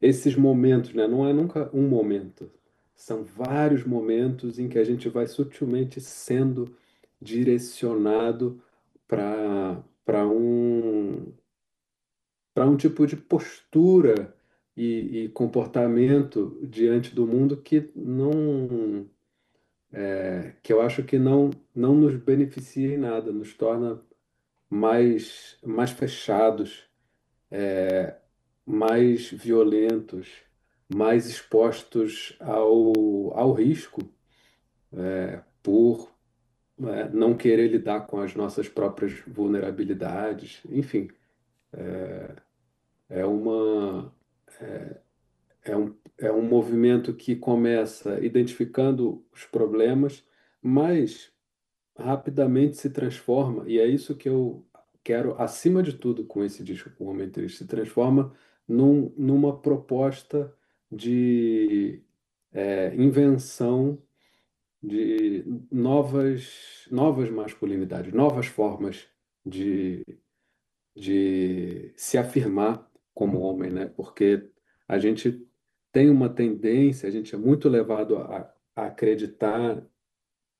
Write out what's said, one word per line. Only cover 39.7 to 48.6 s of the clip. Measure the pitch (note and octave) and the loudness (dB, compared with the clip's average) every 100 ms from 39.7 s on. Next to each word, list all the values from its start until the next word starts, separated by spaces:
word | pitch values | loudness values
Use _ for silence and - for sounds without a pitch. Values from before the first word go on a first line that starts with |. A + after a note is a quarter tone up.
| F#2+ G2 F#2 F2+ F2+ G#2+ G2+ - - - | -6 -6 -6 -6 -6 -8 -8 -12 -20 -6
enfim. | B2+ C3+ G#2+ F2+ - _ _ _ _ _ | -6 -4 -6 -6 -12 _ _ _ _ _
É, | - F#2 F#2 F#2 F#2 F#2+ - _ _ _ _ _ _ _ | -14 -12 -10 -10 -12 -16 -20 _ _ _ _ _ _ _
é | F#2 F#2+ | -4 -2
uma, | G#2+ A2 A2 A2 G#2+ G2+ F2+ - - _ _ _ - | -2 -2 0 0 0 -2 -6 -10 -18 _ _ _ -18
é, | - - - - _ _ _ _ _ _ | -14 -14 -14 -18 _ _ _ _ _ _
é | - G#2 | -4 -2
um, | G#2+ - - - | -2 -6 -20 -6
é | A2 | -2
um | A2 | 0
movimento | A2+ A#2+ A2+ A#2 A#2+ B2 A#2+ | 2 2 2 2 4 4 0
que | B2 - A#2+ | -6 -6 -4
começa | - A#2+ A#2 A#2 A2 - G#2 G2+ | 0 2 2 0 -2 -6 -8 -4
identificando | A#2+ B2 B2 - | 0 0 0 -2